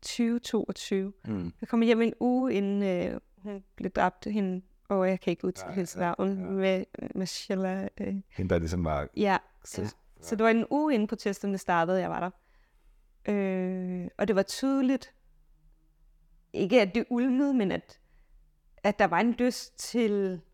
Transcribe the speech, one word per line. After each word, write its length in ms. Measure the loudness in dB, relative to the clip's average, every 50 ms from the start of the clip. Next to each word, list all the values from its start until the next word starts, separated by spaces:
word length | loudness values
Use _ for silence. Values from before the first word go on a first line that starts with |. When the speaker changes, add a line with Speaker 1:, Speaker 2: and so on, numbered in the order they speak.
Speaker 1:
tyve 380 | -10 -12 -4 -2 0 0 0 -2
toogtyve. 720 | -4 -2 -2 -2 0 -2 -6 -10 -4 -2 -2 -2 -2 -4 -8 _ _
Speaker 2:
Mm. 280 | -6 -4 -4 -4 -6 -8 -10
Speaker 1:
Jeg 80 | -8 -2
kom 120 | 2 2
hjem 200 | 4 4 4 4
en 120 | 4 0 0 _
uge 340 | 0 0 2 2 0 0 0
inden, 300 | 0 0 0 0 0 0
øh, 360 | 0 0 0 -2 -2 -4 -6 _ _ _ _
hun 260 | -14 -12 -12 -12 -14 _ _
blev 160 | -8 -8 -4
dræbt, 340 | 0 2 2 2 0 _ -8
hende, 360 | -4 -2 -2 -2 -2 -2 -4 -8 _ _ _ _ _
og 200 | 0 2 2 2
jeg 100 | 0 0
kan 120 | 0 -2
ikke 140 | -2 -2 -2
udtale 240 | -6 -6 -6 -10 -8
Speaker 2:
Ja, 60 | -4
Speaker 1:
hendes 200 | -4 -4 -4 -4
Speaker 2:
ja, 40 | -4
Speaker 1:
navn, 300 | -2 -2 -2 0 -2 -2 -2 -2
Speaker 2:
ja. 60 | -4 -4
Speaker 1:
med, 340 | -2 0 2 2 2 0 -2 -8 _ -14 -12 -10 -6
med 100 | -6 -6
Sheila, 600 | -6 -6 -10 -6 -4 -2 -2 -2 -2 -2 -4 -6 -8 _ -8
øh. 140 | -6 -6 -6 -6 -8 _
Speaker 2:
Hende, 200 | -8 -6 0 2 2
der 60 | 2
ligesom 260 | 2 0 -2 0 0
var 220 | 0 0 -2 -2 -4 _ 0
Speaker 1:
Ja, 200 | 2 2 2 0 -2 _ _ _ _
Speaker 2:
så 160 | -14 -8 -8
Speaker 1:
ja. 40 | -8 -8
Speaker 2:
ja. 40 | -8 _ _ _ -20 -20
Speaker 1:
Så 140 | -8 -6 -2
det 80 | 2 4
var 60 | 4
en 160 | 4 4 2 2
uge 240 | 0 0 2 2 2
inden 140 | 2 2 0
protesterne 500 | -4 -4 -4 -4 -4 -2 -4 -4 -4 -4
startede, 420 | -2 0 2 2 2 2 2 0
jeg 80 | 0 -2
var 100 | -2 -4
der. 100 | -4 -6 -8 _ _ _ _ _ _ _ _ _ _ -20 -20 _ _ _ _ _ _ -2 -2
Øh, 760 | 0 0 0 0 -2 -2 -2 -4 -4 -4 -4 -6 -6 -6 -8 -4 -4
og 100 | 0 2
det 80 | 4
var 80 | 2 2
tydeligt, 680 | 0 -2 -2 0 0 2 2 2 2 2 0 -2 -8 _ _ _ _ _ _ _ _ _ _ _ -20 -20 _ _ _ _ _ _ _ _ _ _ _ _ -20 _ _ _
ikke 280 | -2 0 4 6 6
at 140 | 6 6 2
det 100 | -2 -2 0
ulmede, 440 | 0 0 2 2 2 2 2 2 2
men 180 | 2 2 2
at, 280 | 0 -4 -6 _ -20 _ _ _ _ -20 -20 _ -20 -20 -20 _ _ _ _ _ _ -2 _
at 160 | 0 2 4
der 60 | 2
var 140 | 4 4 4
en 120 | 4 2
lyst 480 | 2 2 2 0 0 -2 -10 -14 _ -12
til 640 | -12 -4 0 2 2 2 2 2 0 0 -2 -6 -10 _